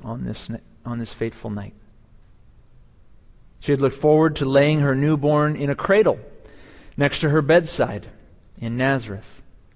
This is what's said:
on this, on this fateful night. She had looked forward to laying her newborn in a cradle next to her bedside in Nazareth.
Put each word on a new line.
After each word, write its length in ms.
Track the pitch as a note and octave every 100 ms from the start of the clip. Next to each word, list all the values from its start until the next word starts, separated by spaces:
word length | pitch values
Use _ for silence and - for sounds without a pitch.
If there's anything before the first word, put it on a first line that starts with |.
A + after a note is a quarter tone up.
on 200 | A#2 A#2
this, 240 | A#2+ A2 - A2+ - - A#2+
on 120 | A#2
this 120 | A2+
fateful 380 | - A2+ - A2+
night. 240 | G#2 G2 - - - _ - - - - - - - - - - - - - - -
She 140 | -
had 80 | C#3
looked 160 | C3+ -
forward 400 | D3+ D#3 D#3+ D3
to 80 |
laying 360 | C3+ C#3 D3 D#3
her 140 | C#3+
newborn 600 | C3+ D3 D#3 C#3+ D3+ D3+ D3+
in 140 | C#3
a 40 |
cradle 460 | C3+ - G3+ F#3 - - - - - - - - -
next 240 | C#3+ -
to 100 | D#3
her 120 | D#3
bedside 640 | C#3 E3+ E3 - A#2+ G#2 - - - - - -
in 160 | A#2 A#2+
Nazareth. 680 | C3 C3+ A2+ G2+ - - - - -